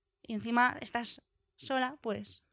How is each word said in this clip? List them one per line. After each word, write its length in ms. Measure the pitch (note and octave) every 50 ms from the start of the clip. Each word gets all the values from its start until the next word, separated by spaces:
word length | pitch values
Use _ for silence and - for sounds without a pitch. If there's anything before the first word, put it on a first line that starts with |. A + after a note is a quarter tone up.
| _ _ _ _
y 120 | _ - A3
encima 420 | G#3 G#3 A3+ A#3+ A#3+ B3 - - -
estás 400 | - - - G#3 G#3 - - - _ _ _ _ _ _ _
sola, 400 | _ - - C4+ C4 B3+ B3+ D4+ -
pues, 420 | - A3+ G3 - G3+ - - - _ _